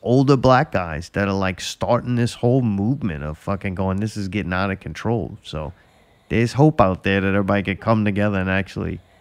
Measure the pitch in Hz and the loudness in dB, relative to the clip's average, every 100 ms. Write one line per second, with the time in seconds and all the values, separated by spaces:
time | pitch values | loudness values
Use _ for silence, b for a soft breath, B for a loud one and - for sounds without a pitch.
0 | 110 131 135 131 127 127 160 95 87 78 | 2 4 4 4 6 4 2 -2 -4 -6
1 | - 98 101 98 95 92 - - 92 120 | -6 -2 0 0 -2 -4 -8 -4 0 0
2 | 123 120 120 - 120 131 120 98 107 139 | 0 0 -2 0 2 2 2 0 0 -2
3 | 113 73 76 78 - 98 101 90 95 95 | -4 -6 -8 -8 -6 -4 -4 -4 -2 -2
4 | 107 107 95 101 85 92 98 95 80 78 | -4 -6 -6 -4 -2 -2 -2 -4 -8 -8
5 | 110 117 64 - - 78 76 - b b | -4 -2 -4 -10 -12 -8 -8 -12 b b
6 | b b - 110 117 120 156 156 95 92 | b b -4 0 2 4 4 6 2 2
7 | 98 98 95 98 98 101 98 92 110 110 | 0 0 2 0 0 0 -2 -2 0 2
8 | 104 98 104 98 92 95 95 98 85 87 | 2 0 0 0 0 -2 -4 -6 -8 -8
9 | - b | -14 b